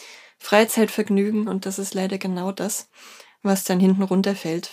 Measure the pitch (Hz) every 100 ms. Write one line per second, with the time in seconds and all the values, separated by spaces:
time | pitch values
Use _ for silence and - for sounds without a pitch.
0 | - - - _ - 208 220 - 214 -
1 | 208 196 202 214 214 190 196 190 190 185
2 | 190 196 190 180 185 190 190 - - _
3 | - - - _ 196 190 - 180 190 190
4 | 190 185 196 196 165 165 -